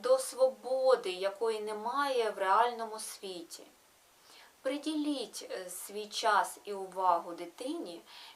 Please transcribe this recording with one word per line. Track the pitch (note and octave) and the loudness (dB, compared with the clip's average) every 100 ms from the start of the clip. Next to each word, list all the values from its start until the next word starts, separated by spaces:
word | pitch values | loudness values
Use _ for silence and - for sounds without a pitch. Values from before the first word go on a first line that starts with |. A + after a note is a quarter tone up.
до | B3 C4 | 4 4
свободи, | - B3 C4 - B3 C4 C4 B3 F#3+ | 2 4 4 4 -2 2 6 6 4
якої | F3+ G3 - A3+ G#3+ | -2 -4 -2 -2 -2
немає | G#3+ G#3 A3 C4+ C#4+ B3+ A3 | -4 -6 -4 -2 0 2 0
в | G3 | 0
реальному | F#3+ G3+ A#3+ A#3 A3 A3 | 4 6 4 2 -8 -8
світі. | - - G3 F3+ E3 - - _ _ _ _ _ - - - _ | -12 -10 -10 -10 -12 -16 -20 _ _ _ _ _ -20 -20 -20 _
Приділіть, | C4 D4 D4 D#4 D4 C4+ G#3 - - | -4 -4 -2 -2 -2 -2 -6 -10 -10
е, | F#3 F3+ | -10 -10
свій | - - G3+ G#3 | -12 -10 -10 -8
час | - A#3 G3+ F3 - | 0 4 4 2 -4
і | - | -10
увагу | G3 F#3 F#3 F#3 E3+ F3+ | -10 -8 0 4 4 0
дитині, | E3+ E3+ - C4 E4+ G3+ E3+ - - - | -10 -12 -10 -8 -8 -8 -12 -18 -20 -20